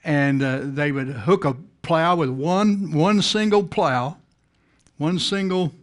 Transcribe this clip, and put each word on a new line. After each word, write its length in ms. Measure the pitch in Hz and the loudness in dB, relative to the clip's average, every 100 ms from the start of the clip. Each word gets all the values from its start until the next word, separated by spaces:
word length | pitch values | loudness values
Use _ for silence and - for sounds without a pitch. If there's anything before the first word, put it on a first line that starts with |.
And, 400 | 170 147 139 139 | 0 0 2 2
uh, 160 | 135 131 | 0 -2
they 280 | 143 139 147 | -6 -4 -2
would 160 | 135 135 | -2 -6
hook 380 | 131 110 196 147 | -6 0 2 0
a 100 | 131 - _ | -4 -12 _
plow 340 | - 165 165 175 | -2 0 2 2
with 140 | 139 | 0
one, 600 | 131 151 185 208 202 190 | -2 -2 2 2 0 -2
one 300 | 151 175 208 | 2 2 2
single 420 | - 214 214 208 | 2 0 2 2
plow, 540 | 180 - 165 127 127 170 _ _ _ _ _ _ _ _ | 2 0 0 0 -2 -8 _ _ _ _ _ _ _ _
one 220 | 147 180 | -2 -2
single 540 | - 196 190 185 170 - | -2 -2 0 0 -2 -4